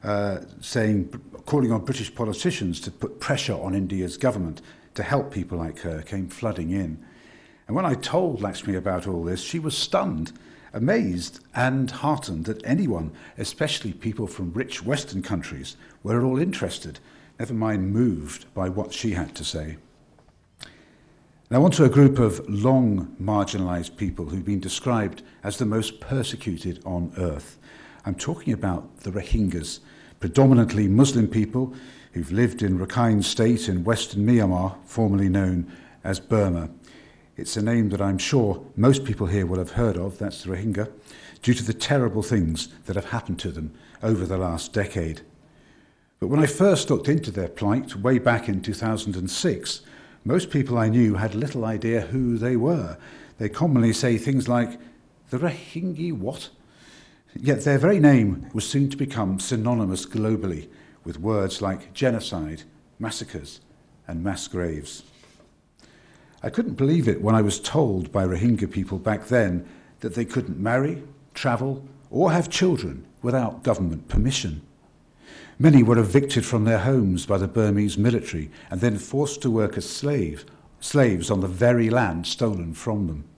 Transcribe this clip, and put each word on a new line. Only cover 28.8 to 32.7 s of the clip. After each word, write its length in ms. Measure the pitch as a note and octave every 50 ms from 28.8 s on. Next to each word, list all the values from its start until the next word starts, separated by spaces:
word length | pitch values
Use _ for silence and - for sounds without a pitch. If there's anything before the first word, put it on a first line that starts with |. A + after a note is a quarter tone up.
| - - - -
the 100 | - G2+
Rohingyas, 680 | F2+ G2+ - - - A2+ G#2 F#2 F2+ E2+ D#2+ - - - - - - - - - - _
predominantly 680 | - F2 - C3+ C3+ C3 B2+ A#2+ A2+ - - G#2+ G#2+
Muslim 400 | F#2+ G2 A#2 C#3 C#3 C3 A#2+ A2
people 460 | - - A2+ G#2 - - B2+ C3 B2+ - - - - - - - _ -
who've 180 | F2+ E2 D#2
lived 300 | F2 G#2 B2 A#2 A#2+ -
in 180 | A2+ G2